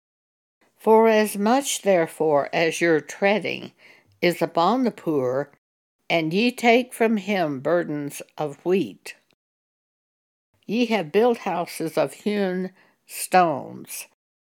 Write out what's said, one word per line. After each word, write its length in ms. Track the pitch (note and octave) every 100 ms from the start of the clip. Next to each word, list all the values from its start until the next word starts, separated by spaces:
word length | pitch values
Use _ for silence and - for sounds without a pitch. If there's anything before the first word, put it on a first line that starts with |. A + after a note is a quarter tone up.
| _ _ _ _ _ _ _ _
For 300 | G#3+ A3 A3+
as 300 | G#3+ G#3 G3+
much, 440 | G#3 C4 C#4 -
therefore, 680 | G3 F3+ D#3+ - D#3 C#3+ -
as 280 | E3 E3 D#3
your 180 | E3+ D3+
treading 720 | - - G3 G#3 C3+ B2+ C3 _ - - _ -
is 200 | F3 E3
upon 420 | D#3+ E3+ F3 B3
the 80 | A#3+
poor, 600 | - - D3 B2+ C3 C#3+ _ _ _ _ _ -
and 240 | F3 D#3
ye 180 | F#3 B3
take 420 | B3 A#3+ A#3 B3
from 240 | - A3+ A3
him 440 | F#3 G3 D#3 C3+
burdens 600 | C#3+ F3 D#3+ D3 C#3+ - - -
of 260 | D#3 C#3+ F3
wheat. 500 | F#3+ A#2+ - - - _ _ _ _ _ _ _ _ _ _ _ _ _ _ -
Ye 200 | G#3+ A#3
have 260 | A3 D#3
built 260 | G3+ A#3+ A#3
houses 580 | G3+ E3+ E3+ - D#3+ D#3+
of 160 | C#3+
hewn 580 | - G#3 G#3 F#3+ F#3 F#3 _ _ _ _
stones, 1000 | - - F#3 E3+ C3 A2 B2+ C3+ - - _ _ _